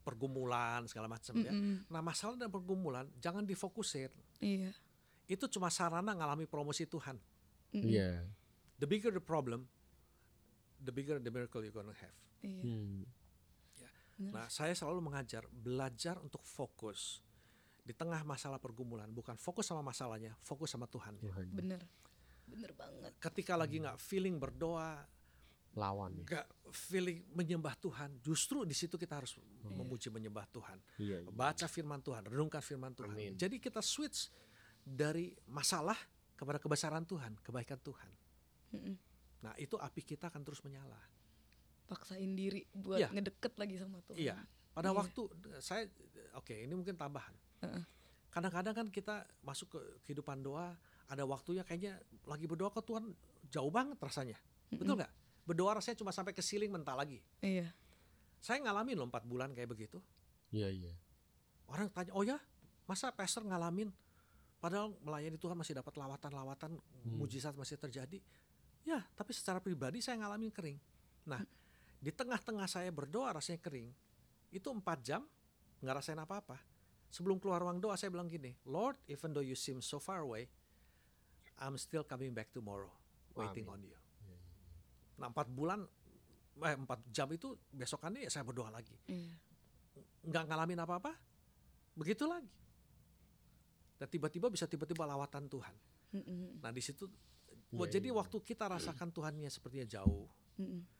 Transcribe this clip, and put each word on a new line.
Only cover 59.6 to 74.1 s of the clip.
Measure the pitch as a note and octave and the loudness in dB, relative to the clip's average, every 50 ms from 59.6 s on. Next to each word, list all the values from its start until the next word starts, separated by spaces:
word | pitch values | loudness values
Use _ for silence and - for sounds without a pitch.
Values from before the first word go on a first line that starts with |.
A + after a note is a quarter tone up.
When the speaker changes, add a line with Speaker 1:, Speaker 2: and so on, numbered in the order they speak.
| B2 | -4
Speaker 1:
begitu. | A#2 A#2+ G#2+ A2 - - F3+ - - - - - - - - _ - | -4 -4 -6 -6 -8 -10 -14 -14 -14 -20 -20 -20 -20 -20 -20 _ 0
Speaker 3:
Iya, | - G#2+ G#2 G2 | 2 4 4 4
iya. | F#2+ F#2 F2 E2+ E2+ - - - - - - - - - - _ - - - | 2 -2 -4 -6 -8 -12 -14 -20 -20 -20 -20 -20 -20 -20 -20 _ -20 -20 -12
Speaker 1:
Orang | - C#3+ D#3+ G#3 G3+ | -4 -2 0 0 0
tanya, | - F3+ F3+ F3+ F#3+ | 0 -4 -4 0 2
"Oh | G3 | 4
ya, | G3+ A3+ C#4 D4 - - - - - - - - - | 4 4 2 0 -4 -12 -20 -20 -20 -20 -20 -16 -4
masa | - F#3+ - - B3+ | -2 0 0 0 0
pastor | - - F#3+ F3+ - A#3 G#3+ | 0 0 0 0 0 0 2
ngalamin? | G3+ F#3 F3 E3+ E3+ E3+ F#3+ A3 G#3 F#3 - - - - - - - - - - - - | 2 2 4 4 4 2 2 0 0 -4 -10 -20 -20 -20 -20 -20 -20 -20 -20 -20 -20 -12
Padahal | - - E3+ F3+ G3+ G#3 G#3+ G3 - | -2 0 0 2 2 0 -2 -4 -6
melayani | - D3+ D3+ D3 D3 D#3+ D#3+ | -4 -4 -2 -2 -2 -2 -4
Tuhan | D#3+ - E3+ F3 | -2 -2 -2 0
masih | E3+ D#3+ - D3 | 0 -2 -2 -2
dapat | C3 - D3+ - | -4 -4 -6 -8
lawatan-lawatan, | D3 C#3 C3+ C#3 - - C#3+ C#3 C#3 C3+ C3+ C3+ - - D#3 E3 | -6 -6 -4 -6 -6 -6 -6 -6 -4 -6 -6 -6 -6 -6 -6 -6
Speaker 3:
Hmm. | D3 - - - C3 A#2 A#2 A2+ | -8 -10 -14 -20 -8 -4 -2 0
Speaker 1:
mujizat | - D3 C3+ A#2 C3+ A#2+ D3+ C#3 | 0 0 0 0 -2 -2 -2 -4
masih | C#3 C3+ - D3+ | -4 -6 -6 -6
terjadi." | C#3 - C#3 A#2 C3+ B2+ C3 F#3 G3 - - - - - - - - - - - - | -6 -6 -6 -6 -6 -6 -6 -8 -10 -12 -14 -20 -20 -20 -20 -20 -20 -20 -20 -20 -8
Ya, | - D#4 E4 C4 F3+ - - | 2 2 2 2 2 -2 -8
tapi | - G#3 - | -10 -6 -6
secara | A#3+ - - - F#3 | -4 -2 0 0 0
pribadi | F#3 - G3 F3+ C3 C3+ B2+ D#3+ A#3+ | 2 2 2 2 2 2 0 0 0
saya | A#3 - B3 | 0 0 0
ngalamin | A3 G#3+ G3+ G3+ G#3+ A3 A3 | 0 0 -2 0 -2 -2 -2
kering. | - - E3+ D3+ C#3 D3 - - - - - - - - - | -2 -4 -6 -6 -6 -8 -14 -20 -20 -20 -20 -20 -20 -12 -6
Nah, | D#3 C3+ A#2 | -4 -2 -2
Speaker 2:
Hmm. | G3 - - - - - - - - - - | -2 -6 -8 -20 -20 -20 -20 -20 -20 -20 -16
Speaker 1:
di | - - C#3+ | -4 -4 -4
tengah-tengah | D3 - B3 A#3+ B3 - - - A3 G3+ G3 | -2 0 0 2 2 2 2 0 0 0 0
saya | F3 - F#3 F3 F#3 | 0 0 0 0 0
berdoa | E3+ D3 C#3+ C#3 D#3 A3+ C4+ B3+ F3+ | 0 -2 -2 0 0 2 2 2 0
rasanya | D#3 - - E3+ E3 | 0 0 -2 -2 -2
kering, | - F3 C#3+ B2+ A#2 A#2+ C3 - - _ | -2 -6 -6 -4 -8 -8 -12 -16 -20 _